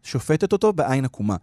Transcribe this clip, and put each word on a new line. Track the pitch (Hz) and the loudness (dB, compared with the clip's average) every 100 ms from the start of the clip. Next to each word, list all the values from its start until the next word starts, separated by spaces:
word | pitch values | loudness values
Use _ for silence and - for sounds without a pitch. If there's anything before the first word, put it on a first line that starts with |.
שופטת | - 131 - 156 196 | -6 -6 0 0 2
אותו | 202 214 | 2 2
בעין | 175 - 135 | 2 0 0
עקומה. | 131 - 104 92 | -2 -4 -4 -4